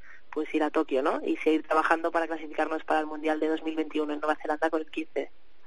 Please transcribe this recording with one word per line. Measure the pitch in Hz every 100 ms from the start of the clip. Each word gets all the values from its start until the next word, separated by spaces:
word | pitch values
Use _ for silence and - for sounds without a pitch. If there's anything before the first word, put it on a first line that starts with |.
| - - -
pues | 151 156
ir | 156
a | 151
Tokio, | 160 156 131
¿no? | 156 262
Y | - -
seguir | 160 156
trabajando | - 156 156 165 165
para | 170 160
clasificarnos | 160 156 151 156 160
para | - 156
el | 156
Mundial | 151 156 156
de | 156
dos | 160
mil | 160 160
veintiuno | 151 151 151
en | 147
Nueva | 151 151
Zelanda | 151 151 165
con | 160
el | 156
quince. | 160 156 135 135 - - -